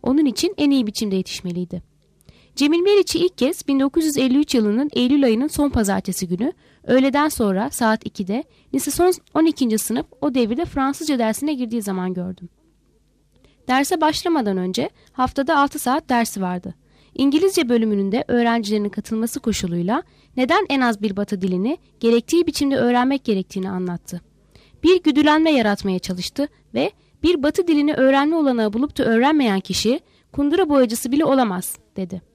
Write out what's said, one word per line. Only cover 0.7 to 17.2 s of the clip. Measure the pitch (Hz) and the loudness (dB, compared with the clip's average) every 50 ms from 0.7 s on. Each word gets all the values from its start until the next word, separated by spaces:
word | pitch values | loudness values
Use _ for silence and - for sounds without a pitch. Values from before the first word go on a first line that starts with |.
iyi | 277 269 226 | 2 2 0
biçimde | 208 - - 226 208 190 | -2 -4 -4 -4 -2 -2
yetişmeliydi. | 190 185 - - - - 180 175 180 180 170 - 175 - _ _ _ _ _ _ _ _ - _ _ _ _ _ | -2 -4 -6 -10 -10 -8 -6 -6 -6 -6 -8 -10 -14 -14 _ _ _ _ _ _ _ _ -20 _ _ _ _ _
Cemil | - 277 294 320 339 | 0 0 2 2 2
Meriç'i | 359 403 415 403 370 - - - | 4 4 4 4 4 2 0 0
ilk | 349 370 _ - | 0 0 _ 0
kez | 240 277 359 - - - | 0 0 0 -4 -4 -2
bin | 277 269 | 0 2
dokuz | 269 277 - 339 320 | 0 2 0 0 0
yüz | 311 285 285 | 0 0 0
elli | 262 254 254 285 | 0 2 2 2
üç | 302 - - | 2 2 2
yılının | 240 214 208 208 240 285 294 | 2 2 2 2 0 -2 -2
Eylül | - 240 247 247 285 285 269 | 0 0 2 2 4 4 4
ayının | 240 220 220 269 302 | 4 2 2 0 -2
son | - - 285 285 | 0 -2 -2 0
pazartesi | - 254 214 196 190 190 - - 180 - 190 170 | 0 0 0 0 -2 -2 -4 -6 -6 -6 -4 -4
günü, | 180 175 233 311 - _ _ _ _ _ - | -4 -2 -2 -4 -4 _ _ _ _ _ -2
öğleden | - 240 262 262 277 254 285 294 311 | 2 2 4 4 2 2 2 0 0
sonra | - - 233 202 185 185 226 285 | 0 0 0 0 0 -2 -4 -4
saat | - - 240 220 220 220 - | -4 -2 0 0 0 0 -4
ikide, | - _ - 196 175 202 254 330 _ _ _ _ _ - | -12 _ -8 -6 -4 -4 -6 -6 _ _ _ _ _ -4
lise | 269 - 294 | -4 -4 -4
son | - - 349 370 359 - _ _ _ | 0 2 2 2 2 0 _ _ _
on | 302 320 | 2 2
ikinci | 330 302 - 269 226 214 214 | 2 2 0 0 0 0 -2
sınıf | - - 220 262 320 _ - _ | -2 -4 -4 -6 -6 _ -10 _
o | - 294 247 | -4 -2 0
devirde | 262 233 202 240 269 349 | 0 0 0 0 -4 -4
Fransızca | - - 285 262 269 277 - 220 302 285 240 | -4 -4 -2 -2 -2 -4 -4 -4 -2 0 0
dersine | 226 220 220 - 277 311 302 | 0 -2 -2 -2 -4 -4 -4
girdiği | 247 247 220 226 233 | -4 -6 -4 -6 -6
zaman | 202 202 190 185 180 185 185 | -4 -4 -4 -4 -4 -4 -6
gördüm. | 180 180 185 185 - 180 170 _ _ _ _ _ _ _ _ _ _ _ _ _ _ _ _ _ _ _ _ _ _ _ - | -6 -8 -8 -10 -12 -16 -20 _ _ _ _ _ _ _ _ _ _ _ _ _ _ _ _ _ _ _ _ _ _ _ -2
Derse | 254 262 277 - 370 320 | 0 0 2 0 0 0
başlamadan | 311 311 311 - - 359 330 302 226 202 190 | 0 0 0 -2 -2 0 0 0 0 0 -2
önce | 185 185 185 185 226 277 403 _ _ _ _ | -2 -2 -2 -2 -4 -4 -4 _ _ _ _
haftada | _ - 254 254 - - 269 277 320 285 | _ -2 -2 -2 0 -2 0 2 2 2
altı | 285 285 - 302 | 2 0 -2 -4
saat | - 247 254 311 - - | -2 -2 -2 -2 -2 -2
dersi | 254 233 233 - - 202 | 0 0 0 -2 -4 -6
vardı. | 185 180 180 180 - - - _ _ _ _ _ _ _ _ | -4 -4 -6 -6 -8 -12 -16 _ _ _ _ _ _ _ _
İngilizce | - | 0